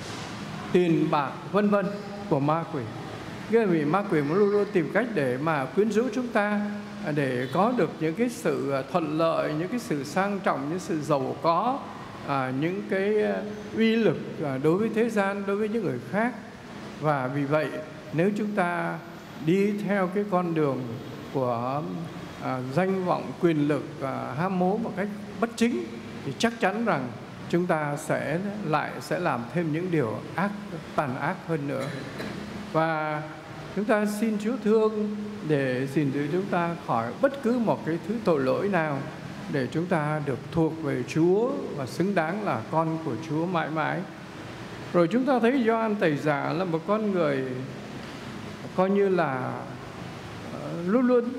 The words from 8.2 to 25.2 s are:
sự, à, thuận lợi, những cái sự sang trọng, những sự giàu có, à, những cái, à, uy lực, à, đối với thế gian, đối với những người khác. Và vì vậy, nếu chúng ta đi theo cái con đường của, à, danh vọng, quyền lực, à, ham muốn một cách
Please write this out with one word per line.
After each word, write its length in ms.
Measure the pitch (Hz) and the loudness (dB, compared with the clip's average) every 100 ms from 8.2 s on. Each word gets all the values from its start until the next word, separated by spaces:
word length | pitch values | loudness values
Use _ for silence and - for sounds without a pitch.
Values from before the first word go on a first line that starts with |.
| 247 | -2
sự, 420 | - 180 131 135 | 0 0 0 0
à, 120 | 135 131 | -2 0
thuận 260 | 180 156 156 | 0 0 2
lợi, 360 | 165 147 143 151 | 2 2 0 -2
những 100 | 185 | -2
cái 120 | 240 | -4
sự 240 | - 147 | -2 -4
sang 360 | 127 190 196 202 | -2 0 0 0
trọng, 300 | 190 147 139 | 0 0 -2
những 80 | 180 | -4
sự 220 | 180 160 | -2 -4
giàu 360 | 139 143 131 120 | 2 2 2 0
có, 360 | 160 170 233 277 - - - - - | 2 2 2 -2 -6 -12 -12 -10 -2
à, 260 | 139 127 131 | 0 0 0
những 220 | 160 196 208 | 0 -2 -2
cái, 320 | 190 202 214 | 0 2 2
à, 200 | 208 190 208 208 - 214 | 2 0 -4 -8 -6 2
uy 200 | 226 226 | 4 6
lực, 220 | 202 - - - | 4 2 -4 -4
à, 140 | 147 131 | -4 2
đối 160 | 151 185 | 4 4
với 120 | 226 | 2
thế 140 | 214 233 | 2 2
gian, 340 | 208 196 202 196 | 2 0 0 -2
đối 100 | 202 | 0
với 120 | 214 | 0
những 160 | 226 | 0
người 140 | 170 123 110 | -2 -4 -2
khác. 240 | 196 233 240 - - - - - - | 0 0 -2 -12 -16 -14 -14 -12 -2
Và 260 | 151 143 127 | 0 2 0
vì 180 | 143 | -2
vậy, 220 | 139 151 135 - - - - | 2 2 0 -4 -10 -12 -4
nếu 180 | 147 190 208 | 2 2 2
chúng 160 | 214 | -2
ta 460 | 208 175 175 170 165 - - - - 147 | 0 0 0 -2 -4 -8 -14 -14 -4 2
đi 260 | 190 208 202 | 4 4 2
theo 220 | 185 202 180 | 0 2 2
cái 100 | 202 208 | 0 0
con 240 | 180 175 | 0 2
đường 280 | 160 147 127 123 120 - - - | 2 2 0 -4 -8 -8 -12 -6
của, 500 | 139 123 117 123 143 175 180 165 - - - | -2 0 0 -2 -2 -4 -6 -8 -10 -12 -8
à, 180 | 131 131 127 | -4 -4 -2
danh 300 | 143 190 190 | 2 2 2
vọng, 280 | 180 139 - - | 0 0 -2 2
quyền 280 | 170 156 147 | 2 4 4
lực, 160 | 143 - - | 2 -2 -6
à, 320 | 135 127 123 127 | -4 -4 -4 -2
ham 200 | 185 185 | 0 2
muốn 240 | 180 220 | 2 2
một 100 | 233 - | -2 -4
cách 120 | 202 - | -4 -6